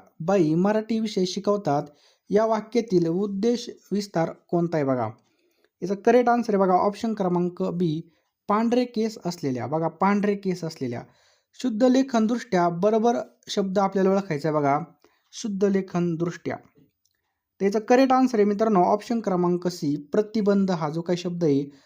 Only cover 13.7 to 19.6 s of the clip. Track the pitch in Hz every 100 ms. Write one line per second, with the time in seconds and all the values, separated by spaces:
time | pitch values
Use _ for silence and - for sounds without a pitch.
13.7 | 190 196 196 190 196 196 147 160 151 143
14.7 | 143 - _ _ _ _ - 233 196 202
15.7 | 196 185 175 175 165 170 165 - 120 -
16.7 | _ _ _ _ _ _ _ _ _ 196
17.7 | 214 220 247 269 254 254 220 208 202 220
18.7 | 196 185 208 - 233 214 180 175 175